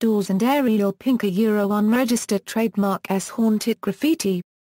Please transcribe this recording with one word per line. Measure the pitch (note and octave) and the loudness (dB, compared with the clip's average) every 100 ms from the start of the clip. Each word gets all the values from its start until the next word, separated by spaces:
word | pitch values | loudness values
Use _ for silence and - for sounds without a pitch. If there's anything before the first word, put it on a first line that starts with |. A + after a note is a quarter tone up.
Doors | A3+ G#3 F#3+ | 0 0 0
and | F#3+ | 0
Ariel | A#3 C#4+ B3+ A3 G3+ | 2 2 2 2 0
Pink | F#3+ C4 B3 | -2 -2 0
a | G#3 | 0
Euro | F3+ A3 G#3 G3+ | 0 2 2 0
unregistered | G#3 G#3+ A#3+ B3+ A#3 - G3+ - | 2 2 2 2 -2 -2 -4 -2
trademark | A3+ A3+ G3+ G3+ F#3 - | -2 -2 0 -2 -2 -2
S | F#3+ - | -4 -4
Haunted | - A3+ G#3+ - A3 | 0 0 2 -2 -4
Graffiti, | - G3 D4 D#4+ G3 F3+ - _ | -4 -2 -2 0 -2 -4 -6 _